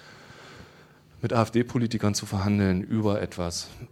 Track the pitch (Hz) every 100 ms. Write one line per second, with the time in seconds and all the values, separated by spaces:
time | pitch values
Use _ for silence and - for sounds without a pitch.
0 | - - - - - - - - - -
1 | - - 117 117 107 117 120 127 117 107
2 | 104 101 107 101 101 104 98 92 101 110
3 | 104 101 95 - 85 - - - -